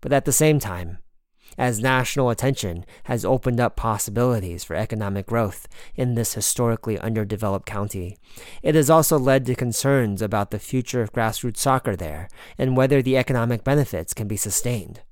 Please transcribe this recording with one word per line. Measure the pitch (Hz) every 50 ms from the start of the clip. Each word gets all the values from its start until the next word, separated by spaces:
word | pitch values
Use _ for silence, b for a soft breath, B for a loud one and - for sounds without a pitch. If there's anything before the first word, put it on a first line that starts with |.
But | - 101 139
at | 139 -
the | - 135
same | - 156 156 151 143
time, | - 104 92 87 87 85 87 - - - _ _ _ _ _ b b b b
as | b 127 127 117 104
national | 113 131 131 131 127 - - 143 131 123
attention | 117 - - 131 139 - - 98 82 85 85 B B B B
has | - 120 117 90
opened | 90 131 127 - 135 123 117
up | 123 113 -
possibilities | - - 113 110 101 - - 107 113 120 127 123 110 92 90 85 87 -
for | - 82
economic | 78 107 - - 107 107 101 98 98 95
growth | - 113 117 113 101 - - - B B B B B B
in | - 131 123 120
this | 117 113 - -
historically | - 104 - - - 123 117 113 110 - 113 110 90
underdeveloped | - 110 113 110 107 98 107 98 107 104 98 98 -
county, | - 107 104 101 101 - 98 90 85 - B B B B B B B B B B
it | - 151
has | 160 147 127
also | 160 160 156 - 165
led | 147 127 135 135 135 127
to | 123 123
concerns | - 131 123 110 - - 139 139 135 120 107 101 92 107
about | 104 101 107 101 -
the | - 107
future | - - - 131 123 - - 123 113
of | 104 -
grassroots | 127 113 110 107 - - 123 110 -
soccer | - 139 131 131 - 123 101
there | 87 90 78 76 76 87 - B B B B B B
and | 127 131 127
whether | 127 131 131 143 139
the | 123 131 131
economic | 127 127 - 131 123 117 117 123 110 -
benefits | 135 139 147 143 - - 85 80 - -
can | - 113
be | 101 110
sustained. | 101 - 107 95 - - 120 123 110 87 76 - - - -